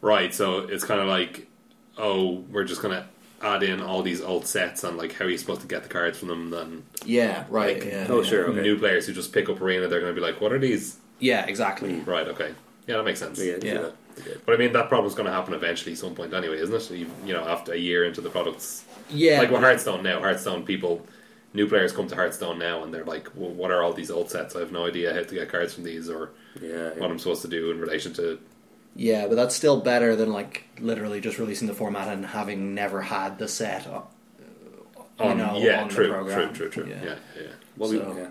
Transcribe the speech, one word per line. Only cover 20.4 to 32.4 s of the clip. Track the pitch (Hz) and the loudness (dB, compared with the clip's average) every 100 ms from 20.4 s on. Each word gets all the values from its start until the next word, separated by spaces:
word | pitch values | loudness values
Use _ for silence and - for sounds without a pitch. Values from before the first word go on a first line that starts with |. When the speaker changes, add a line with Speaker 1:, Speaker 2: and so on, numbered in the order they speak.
| 104 90 | 0 -4
Speaker 1:
people, | 82 95 90 85 - - - - _ | -2 0 0 -2 -4 -20 -20 -20 _
new | 101 104 | 0 4
players | 107 87 | 6 4
come | - - | 0 -4
to | - | 0
Hearthstone | 90 - 85 85 | 0 0 -4 -2
now | 85 85 | -2 -4
and | 80 | -6
they're | 82 | -8
like, | 80 76 - | -6 -8 -10
"Well, | - 90 | -10 -8
what | 87 92 | -4 2
are | 87 | 4
all | 87 | 4
these | 85 80 | 0 -4
old | 85 85 | -2 -2
sets? | 90 76 87 | -4 -6 -6
I | |
have | 85 | -6
no | 90 87 | -2 -2
idea | 87 85 | 0 -2
how | 82 | -2
to | 82 | -4
get | 92 78 | -6 -4
cards | 87 85 | -2 -2
from | - | -4
these | 85 82 82 | -10 -10 -8
or | 80 78 - - - | -8 -10 -14 -20 -14
Speaker 3:
Yeah, | 82 | -10
yeah. | 82 82 80 | -6 -6 -4
Speaker 1:
what | 92 | -4
I'm | 82 | -2
supposed | 90 80 | -2 -2
to | 85 | -2
do | 82 82 | -2 -2
in | 82 | -2
relation | 82 78 90 | -2 -4 -4
to" | 82 85 80 - - _ - _ - | -4 -4 -4 -12 -20 _ -20 _ -4
Speaker 2:
Yeah, | 113 107 104 | 0 2 2
but | 113 | 2
that's | 123 | 2
still | - 151 131 | 4 4 6
better | 127 120 120 110 | 4 4 6 4
than, | 110 | 2
like, | 101 101 - - - | 0 -6 -12 -14 -8
literally | 113 110 107 104 | -4 -2 -4 -4
just | 110 104 | -6 -4
releasing | 110 101 110 | -4 -2 -4
the | |
format | 98 107 98 101 | -2 -4 -4 -4
and | 98 95 | -6 -6
having | 107 | -6